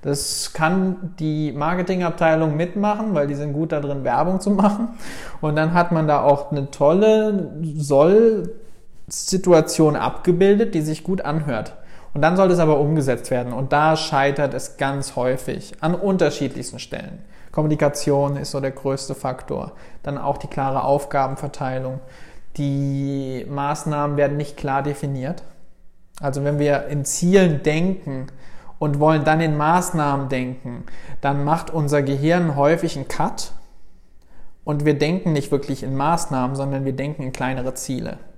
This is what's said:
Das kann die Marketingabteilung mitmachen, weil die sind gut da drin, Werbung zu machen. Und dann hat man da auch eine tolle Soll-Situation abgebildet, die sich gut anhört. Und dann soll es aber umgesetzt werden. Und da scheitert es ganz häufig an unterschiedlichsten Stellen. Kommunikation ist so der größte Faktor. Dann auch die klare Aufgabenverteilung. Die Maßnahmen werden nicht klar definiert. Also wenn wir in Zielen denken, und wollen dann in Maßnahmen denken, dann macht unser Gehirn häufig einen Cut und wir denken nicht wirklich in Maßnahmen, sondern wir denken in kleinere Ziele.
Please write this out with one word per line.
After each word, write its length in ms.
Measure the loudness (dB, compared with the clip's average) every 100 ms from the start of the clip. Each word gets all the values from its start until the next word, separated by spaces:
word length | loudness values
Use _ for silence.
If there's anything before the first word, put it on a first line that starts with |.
Das 500 | -2 -4 -4 -6 -6
kann 600 | -2 0 2 0 -2 -8 -4
die 320 | -2 -2 -2
Marketingabteilung 1000 | -2 -2 -2 -2 0 -2 2 4 4 2 0
mitmachen, 580 | -2 0 0 0 0
weil 120 | 0 0
die 80 |
sind 180 | -2 -4
gut 200 | -2 -2
da 80 | -2
drin, 240 | -2 -4
Werbung 340 | 0 0 2 0
zu 100 | 0
machen. 400 | 4 4 2 -6 -6 -10 -10 -10 -4
Und 160 | -2 2
dann 180 | 2
hat 160 | 2 4
man 160 | 2 4
da 160 | 4
auch 300 | 4 4 2
eine 180 | -4 -4
tolle 800 | 2 4 6 6 6 4 0 -4 -6 -6 -4
Soll-Situation 2250 | 2 6 8 8 6 4 -4 -10 -14 -16 -16 -14 -10 -8 -2 0 6 6 6 4 4 4
abgebildet, 760 | -2 0 2 4 6 6 4
die 80 | 0
sich 200 | -2 -4
gut 200 | -4 -4
anhört. 520 | -2 -2 -2 -4 -4 -12 -14 -14 -8
Und 80 | 2
dann 140 | 2 6
soll 120 | 4
es 100 | 6
aber 180 | 4 4
umgesetzt 540 | 4 2 2 -2 0
werden. 200 | -2 -2
Und 200 | -4 0
da 240 | 4 4 2
scheitert 580 | 0 2 2 2 0
es 220 | -2 -8 -4
ganz 400 | -2 -2 -4 -2
häufig 560 | 0 -2 -4 -8 -10 -4
an 160 | -2 0
unterschiedlichsten 840 | 0 2 2 2 -4 -4 -10 -12
Stellen. 400 | -12 -12 -12 -14 -16 -18 -8
Kommunikation 840 | -2 0 2 2 0 0 2 2 -2
ist 160 | -4
so 80 | -4
der 100 | -4
größte 460 | -4 -4 -4 -6 -6
Faktor. 560 | -6 -6 -6 -8 -8 -12 -14 -10
Dann 120 | -8 -4
auch 220 | -4 -4
die 80 | -4
klare 380 | -4 -2 0
Aufgabenverteilung. 1120 | 2 0 0 -2 -2 -2 -8 -6 -6 -6 -6 -10 -12 -18 -16 -14 -10 -4
Die 880 | -2 0 -2 -2 -2 -4 -4 -8 -6
Maßnahmen 680 | -4 -4 -4 -2 -2 -2 2
werden 200 | 0 0
nicht 200 | -6 -6
klar 280 | -2 -2
definiert. 580 | -2 -4 -6 -4 -6 -6 -10 -14 -18 -18 -20 -20 -20 -6
Also 240 | -4 0
wenn 160 | 0 2
wir 260 | 2 2 0
in 180 | -4
Zielen 600 | -2 0 6 6 6 4
denken, 640 | 2 2 0 -2 -6 -8 -10 -12 -12 -10 -12 -4
und 220 | -2 4
wollen 240 | 4 4
dann 160 | 4 2
in 160 | 2 2
Maßnahmen 720 | 4 2 2 0 0 0 -2
denken, 560 | -4 -4 -8 -10 -10 -8 -8 -4 -2
dann 240 | 0 0
macht 280 | 2 0 0
unser 300 | -2 2 2
Gehirn 540 | 2 0 2 4 2 4
häufig 400 | 4 4 0 -4
einen 120 | -4
Cut 440 | 0 0 -2 -4 -4 -6 -16 -16 -16 -20 -20 -18 -12 -12 -10
und 200 | -4 0
wir 100 | 2
denken 380 | 2 2 0 0
nicht 180 | 0 0
wirklich 320 | -2 -2 -6
in 140 | -4 -2
Maßnahmen, 580 | 0 0 0 0 -2 -2
sondern 280 | -2 -2
wir 80 | -2
denken 300 | -4 -6 -6
in 100 | -8
kleinere 420 | -4 -4 -2 -4
Ziele. 440 | -6 -6 -6 -6 -10 -14